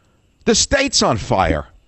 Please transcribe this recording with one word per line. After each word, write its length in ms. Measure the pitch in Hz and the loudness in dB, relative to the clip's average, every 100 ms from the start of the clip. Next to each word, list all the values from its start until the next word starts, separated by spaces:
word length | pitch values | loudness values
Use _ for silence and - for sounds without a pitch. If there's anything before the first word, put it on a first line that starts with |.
| _ _ _ _ | _ _ _ _
The 100 | - | -2
state's 480 | 220 - 277 277 - | 0 0 0 0 0
on 140 | 202 120 | 0 0
fire. 520 | - 101 87 78 - - | 0 0 2 -2 -6 -18